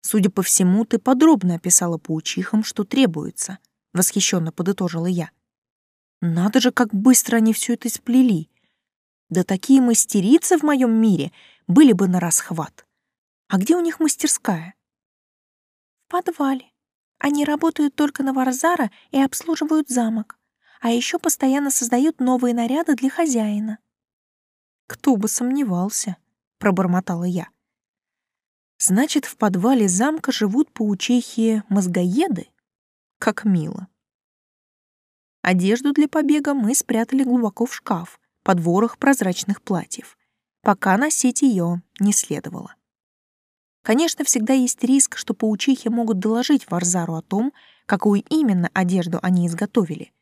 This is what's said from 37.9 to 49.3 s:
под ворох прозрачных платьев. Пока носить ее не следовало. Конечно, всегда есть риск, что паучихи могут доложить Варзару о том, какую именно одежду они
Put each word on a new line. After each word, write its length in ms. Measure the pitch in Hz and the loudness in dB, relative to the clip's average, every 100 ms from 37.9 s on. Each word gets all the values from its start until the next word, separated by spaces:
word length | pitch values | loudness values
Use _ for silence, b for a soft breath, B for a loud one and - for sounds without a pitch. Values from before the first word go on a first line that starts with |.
| 185 175 - _ _ | -6 -6 -20 _ _
под 160 | - 175 | 0 0
ворох 380 | 170 180 233 - | 2 0 0 0
прозрачных 640 | 285 277 190 180 - 196 | 0 2 0 -4 -4 -6
платьев. 560 | - 180 - - - _ _ _ _ _ | -4 -6 -6 -16 -18 _ _ _ _ _
Пока 360 | - 196 196 190 | 0 0 2 2
носить 440 | 294 - 254 240 | 0 0 0 2
ее 360 | 277 196 170 175 - - | 2 2 0 -4 -8 -2
не 100 | 202 | 0
следовало. 640 | 202 - 147 - 175 - - _ _ _ _ _ _ _ _ _ _ | 0 -2 -8 -8 -12 -14 -20 _ _ _ _ _ _ _ _ _ _
Конечно, 420 | - 233 330 - 294 | -2 0 0 -2 -2
всегда 300 | 254 214 269 | -2 2 2
есть 280 | 247 - | 2 -2
риск, 320 | 247 269 262 - | 0 2 0 -6
что 180 | - | -8
паучихи 540 | 214 220 208 - 262 - | -4 -2 -2 0 0 0
могут 320 | 233 226 202 | -2 -2 0
доложить 500 | 214 226 254 285 - | 0 -2 0 -2 -2
Варзару 460 | 170 180 175 165 165 | -4 -2 -2 -4 -8
о 60 | |
том, 320 | - 196 254 b b b b | -6 -4 -4 b b b b
какую 380 | 196 208 202 - | 0 2 0 0
именно 400 | 311 277 185 175 | 0 2 0 0
одежду 460 | - 185 185 175 170 | -2 0 0 -2 -4
они 260 | - | 0